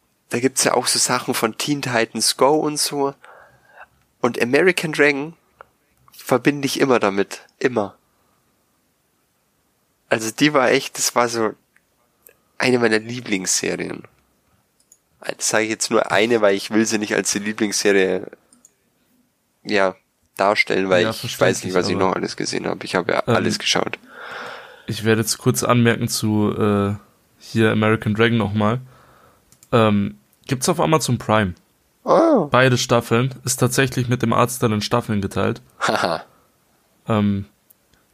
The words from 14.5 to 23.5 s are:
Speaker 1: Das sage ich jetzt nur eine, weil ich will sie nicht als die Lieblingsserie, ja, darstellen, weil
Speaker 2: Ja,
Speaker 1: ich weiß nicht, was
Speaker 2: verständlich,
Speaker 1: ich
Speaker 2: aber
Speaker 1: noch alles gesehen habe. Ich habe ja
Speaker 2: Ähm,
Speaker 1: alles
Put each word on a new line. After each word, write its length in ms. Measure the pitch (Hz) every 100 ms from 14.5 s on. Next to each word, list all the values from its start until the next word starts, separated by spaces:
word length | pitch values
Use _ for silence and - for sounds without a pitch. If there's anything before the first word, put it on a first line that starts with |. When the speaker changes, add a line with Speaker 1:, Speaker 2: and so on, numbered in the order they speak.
| _ _ _ _ _ _ _
Speaker 1:
Das 300 | - - -
sage 140 | 110 110
ich 40 |
jetzt 180 | 107 -
nur 220 | 113 -
eine, 300 | 95 113 120
weil 140 | 104 98
ich 140 | -
will 140 | 107 110
sie 140 | 110
nicht 160 | 104 104
als 160 | 98
die 80 | 104
Lieblingsserie, 880 | 101 107 107 98 104 98 95 92 - - _ _ _ _ _ _ _ _ _ _ _ _
ja, 320 | - 101 95 - _ _ _ -
darstellen, 520 | 98 107 - 101 95
weil 140 | 92
Speaker 2:
Ja, 60 | 110
Speaker 1:
ich 140 | 110 120 -
weiß 240 | 92 95
nicht, 100 | -
was 120 | 92 104
Speaker 2:
verständlich, 40 |
Speaker 1:
ich 60 | 98
Speaker 2:
aber 100 | 92
Speaker 1:
noch 60 | 92
alles 200 | 92 -
gesehen 300 | - - 95
habe. 180 | 90 -
Ich 100 | 185
habe 160 | -
ja 100 | - -
Speaker 2:
Ähm, 80 | 120
Speaker 1:
alles 220 | -